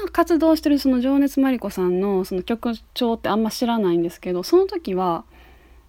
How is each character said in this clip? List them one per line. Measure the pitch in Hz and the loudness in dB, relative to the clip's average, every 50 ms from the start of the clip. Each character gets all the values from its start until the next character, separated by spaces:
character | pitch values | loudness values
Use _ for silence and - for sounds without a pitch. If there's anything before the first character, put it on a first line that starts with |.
| 415 | 0
活 | 349 - - 339 339 349 294 | -2 0 0 2 2 2 2
動 | 311 320 320 | 4 4 4
し | 311 | 4
て | - 302 | 2 2
る | 294 277 | 0 2
そ | - 269 | 2 2
の | 254 247 | 2 2
情 | 240 262 277 277 | 2 2 2 2
熱 | 285 269 - 277 | 2 2 2 0
マ | 269 269 | 0 0
リ | 262 226 | 0 -2
コ | - 202 | -4 -6
さ | - 190 185 180 | -4 -2 0 0
ん | 180 185 | 0 0
の | 196 202 196 185 190 | 0 0 0 -2 -2
そ | - 196 | -2 -4
の | 180 180 | -6 -4
曲 | - 233 226 - 240 226 - - _ _ | -4 -6 -4 -4 -6 -8 -8 -12 _ _
調 | - 254 226 226 | -4 -2 -2 -2
っ | 226 | -2
て | - 214 | -2 0
あ | 202 | 0
ん | 214 226 | 0 0
ま | 220 | -2
知 | - - 254 | -2 -2 -2
ら | 233 233 226 | -2 0 0
な | 202 180 170 | 2 2 2
い | |
ん | 170 170 | 2 0
で | 170 | -2
す | - - | -6 -8
け | - 185 180 | -8 -6 -6
ど、 | 175 190 | -4 0
そ | - - 359 | 2 4 4
の | 392 | 4
時 | 381 427 349 - 214 185 | 2 -2 -6 -6 -4 -4
は | 180 185 180 165 165 - - - - - - - - _ _ - - _ | -2 -2 -2 -2 -4 -6 -12 -20 -20 -20 -20 -20 -20 _ _ -20 -20 _